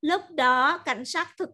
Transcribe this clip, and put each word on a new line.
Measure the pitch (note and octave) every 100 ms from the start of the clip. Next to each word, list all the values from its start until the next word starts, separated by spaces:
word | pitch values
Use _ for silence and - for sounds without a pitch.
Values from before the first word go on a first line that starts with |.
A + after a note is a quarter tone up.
lúc | D4+ F#4 -
đó | D#4 B3+ B3+ C4+ F4
cảnh | - A#3
sát | B3+ E4 F4 -
thực | F#4